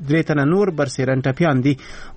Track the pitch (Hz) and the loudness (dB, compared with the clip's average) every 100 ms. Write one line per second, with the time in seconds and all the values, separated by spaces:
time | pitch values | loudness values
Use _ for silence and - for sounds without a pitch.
0 | 139 160 156 147 143 190 196 151 135 - | 0 0 0 0 2 2 2 0 -2 -2
1 | 131 131 135 131 170 131 139 135 - - | 0 0 0 0 2 2 2 -2 -6 -16
2 | - | -10